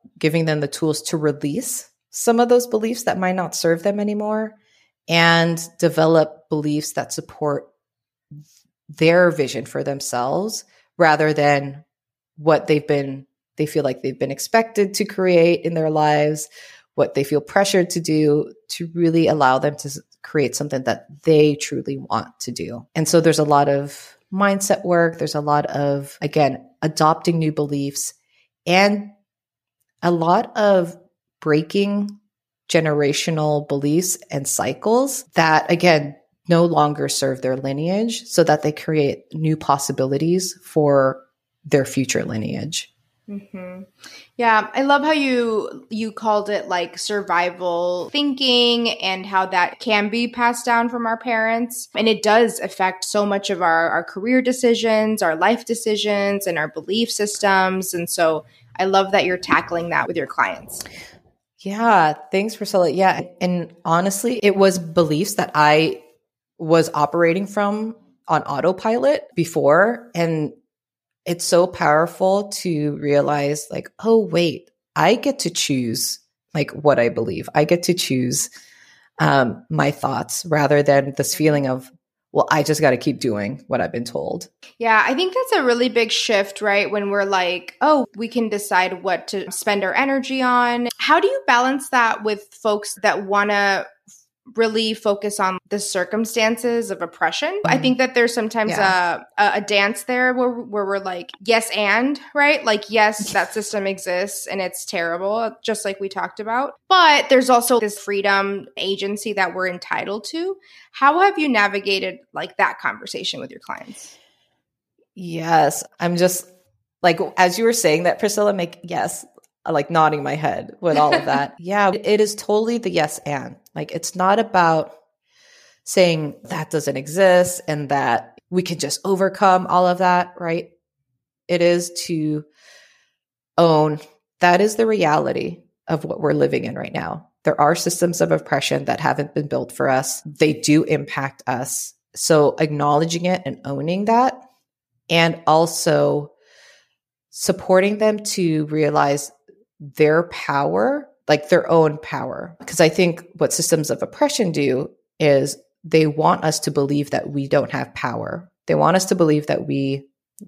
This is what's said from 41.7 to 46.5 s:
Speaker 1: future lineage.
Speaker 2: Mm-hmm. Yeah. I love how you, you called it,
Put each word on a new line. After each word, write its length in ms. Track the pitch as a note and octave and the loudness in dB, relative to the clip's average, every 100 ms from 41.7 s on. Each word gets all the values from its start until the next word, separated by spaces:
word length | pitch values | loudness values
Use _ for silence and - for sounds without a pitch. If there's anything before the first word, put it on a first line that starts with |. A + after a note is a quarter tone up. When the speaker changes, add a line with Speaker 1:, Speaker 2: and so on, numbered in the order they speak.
| F3+ - | 0 0
Speaker 1:
future 380 | - C3 - | -2 -2 -2
lineage. 720 | - A2 - - B2 E3 - _ _ _ - | -4 -6 -6 -6 -8 -10 -12 _ _ _ -16
Speaker 2:
Mm-hmm. 540 | G3+ G3+ F#3+ F3+ F#3 F#3+ _ - - - - | -16 -14 -16 -16 -16 -20 _ -20 -20 -18 -2
Yeah. 320 | A#3 A3 A3 | 2 2 0
I 80 | - | -2
love 220 | C#4 C#4 | 2 2
how 80 | D4 | 2
you, 720 | D#4 C4+ B3 A#3 A3 - - - | 0 2 0 0 -2 -4 -10 -10
you 200 | G#3+ A3 | -8 -6
called 380 | G#3+ A3 G#3 | -6 -2 0
it, 180 | G#3 | 0